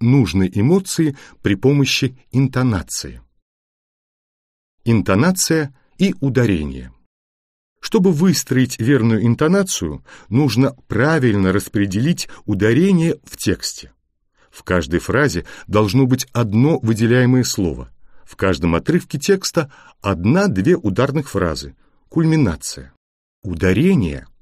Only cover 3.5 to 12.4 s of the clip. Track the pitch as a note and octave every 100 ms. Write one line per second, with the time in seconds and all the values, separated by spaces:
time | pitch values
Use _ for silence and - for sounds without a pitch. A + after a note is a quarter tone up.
3.5 | _ _ _ _ _ _ _ _ _ _
4.5 | _ _ _ - A2+ F2 G#2 E3 F#3 -
5.5 | D#3+ C#3+ _ _ - F#3+ - C#3 B2 A#2
6.5 | F2+ D2 C2 B1 - _ _ _ _ _
7.5 | _ _ _ - A3 F#3 D3+ F#3 D#3+ -
8.5 | B2 B2+ - A2 C#3 A2+ A2 A#2 A#2 D#3
9.5 | G3 F#3+ - E2 C#2 - - - A2 D3
10.5 | G#2+ C3+ C3 - G#2 C3+ D#3+ B2+ G2+ F#2+
11.5 | G2 - G#2+ G2+ F#2+ C3+ F3 - -